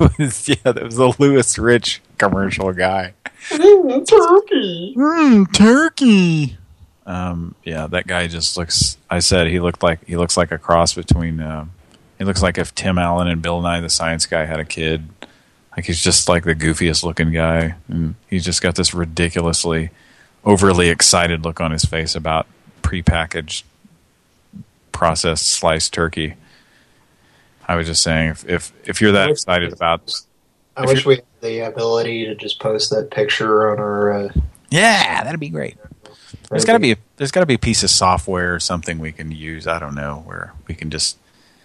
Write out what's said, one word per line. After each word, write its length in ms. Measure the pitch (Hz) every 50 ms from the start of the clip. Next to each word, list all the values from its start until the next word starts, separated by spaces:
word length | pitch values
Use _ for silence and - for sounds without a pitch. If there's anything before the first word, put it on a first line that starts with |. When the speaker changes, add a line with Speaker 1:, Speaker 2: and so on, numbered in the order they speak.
| 165 - -
Speaker 1:
was, 320 | - 151 127 - - - -
yeah, 60 | 135 - - 131
that 100 | 117 - -
was 120 | 117 113
the 180 | 120 131 123 117 -
Louis 400 | 143 139 139 131 117 - - -
Rich 420 | 107 117 120 117 - - - - _ _ _
commercial 560 | - 104 98 92 95 98 95 90 98 95 95 90
guy. 400 | 90 92 92 95 95 92 92 101 _ - - _ - - -
Speaker 2:
Mm, 560 | - 302 349 403 415 381 339 269 247 277 -
turkey. 880 | - 440 403 349 339 349 403 427 - 403 269 214 185 170 165 175 208 262
Speaker 1:
Mm, 560 | 233 277 302 330 339 302 277 233 202 190 - -
turkey. 1040 | - 202 220 247 285 320 320 - - 277 240 208 190 180 170 160 156 147 127 - - - _ - _ - - _ _ -
Um, 480 | 98 90 90 92 90 87 85 85 85 - _ -
yeah, 220 | 92 80 78 78
that 220 | 76 80 87 -
guy 180 | - 92 87 87
just 320 | 82 85 85 85 - -
looks, 400 | 90 85 82 - - - - - _ _ -
I 80 | 87 87
said 280 | 85 - 95 90 85
he 120 | 82 85 90
looked 240 | 87 87 85 - 92
like, 200 | 87 82 82 -
he 100 | - 87
looks 180 | 87 85 82 -
like 160 | 90 87 80
a 60 | 82
cross 380 | 78 - - 85 85 85 - -
between, 440 | 87 82 - - 87 85 82 80 80
uh, 260 | 78 78 78 78 76 85 90 _ _ _ _ _ _ _ _
he 60 | - 92
looks 160 | 98 92 90
like 160 | 98 90 -
if 160 | 90 85 - -
Tim 240 | - - 95 90
Allen 300 | 90 87 87 87 87 87
and 120 | 87 85 82
Bill 220 | 82 85 85 87
Nye 180 | 87 87 85 85
the 80 | 85 82
Science 360 | - - 82 82 82 80 -
Guy 200 | - 87 82 78
had 140 | 80 80 78
a 60 | 78
kid. 440 | - - 82 80 80 80 78 78 78 - - - - _ _ _ _ _ _ _ _ -
Like, 100 | - 87
he's 160 | - 85 82
just, 260 | - 92 85 - -
like, 160 | - 90 85 78
the 120 | 85 80
goofiest 480 | 80 78 80 80 - 92 82 78 - -
looking 280 | 85 80 - 82 80
guy. 440 | 80 82 80 82 82 82 82 80 85 - -
And 280 | - - 85 82 78 85 - _
he's 160 | - 98 92 85
just 200 | 90 85 - -
got 100 | 90 85
this 200 | - 87 - -
ridiculously, 960 | 87 85 80 80 87 85 82 - 90 85 85 82 - - 85 82 80 80 82 _ _ _ _ _ _ _ _ _ _ -
overly 460 | 107 101 87 101 95 92 87 87 85
excited 540 | 82 - - - 104 87 85 85 85 80 80
look 160 | 85 82 -
on 80 | 85 80
his 160 | 78 80 -
face 300 | - 82 80 80 80 -
about 320 | 82 80 82 78 80 - _ _ _ _ _ _ _
prepackaged, 800 | - - 95 90 82 - 90 82 80 82 - 85 76 76 - - - _ _ _ _ - _ _ _ _ _ _ _ _ _ _ _ _ - - - _ _ _ _ -
processed, 560 | - - 85 82 80 - - 85 80 78 -
sliced 460 | - - - - 85 80 80 - - -
turkey. 420 | - 85 80 - 80 78 76 - _ _ _ _ _ _ _ _ _ _ _ _ _ _ _ _ _ _ _ _ _ _ _ _ _ -
I 80 | - 90
was 120 | 85 80
just 140 | 82 80 -
saying, 280 | - 85 80 80 80 80
if, 180 | 78 - -
if, 240 | - 87 85 - - _ _ -
if 160 | - 101 -
you're 100 | 110 104
that 160 | 101 101 95
Speaker 2:
I 40 | 92
wish 80 | 90 -
Speaker 1:
excited 320 | - 95 90 87 87 85 90
about 400 | - 85 82 85 82 - - - - - _ _ _ _ _ _ _ _ _ -
Speaker 2:
I 80 | 131 131
Speaker 1:
if 40 |
Speaker 2:
wish 180 | 131 135 135 135
Speaker 1:
you're 40 | 143
Speaker 2:
we 60 | 131
had 100 | 127 - _ _ -
the 180 | - 113 113 113 113
ability 580 | 110 110 120 113 113 117 117 117 117 113 113 110
to 100 | 107 104
just 240 | 104 107 104 - -
post 300 | - 110 110 107 107 -
that 200 | 110 110 107 -
picture 600 | - 110 107 104 - - 110 110 107 107 107 107
on 80 | 104 104
our, 320 | 104 104 104 101 104 104 101
uh, 160 | 101 101 98 - - - - - _ _ -
Speaker 1:
Yeah, 540 | 139 165 208 233 214 196 - - - - -
that'd 160 | 135 160 160
be 100 | 147 147
great. 280 | 165 151 - - - _ - - - _ _ - - _ - - - - - -
There's 140 | - - 220
Speaker 2:
That'd 40 |
Speaker 1:
gotta 120 | 220 226 226
Speaker 2:
be 140 | 180 123 110
Speaker 1:
be, 80 | - - _ _
there's 140 | - 143 135
gotta 140 | - 185 180
be 100 | 151 123
a 40 | 110
piece 240 | - 117 110 - -
of 60 | 90
software 640 | - - 98 90 92 82 - - 92 90 90 90 87
or 40 | 85
something 400 | - - 90 85 82 - 85 80
we 120 | 78 78
can 200 | 78 - 80 78
use, 360 | 80 76 78 78 80 78 78
I 120 | 87 82 82
don't 160 | 80 73 71
know, 280 | 71 71 73 73 76 80
where 280 | 87 - 50 - - - - -
we 80 | - 82
can 140 | - 78 78
just, 280 | 80 76 - - - _ _ _ _ _ _ _ _ _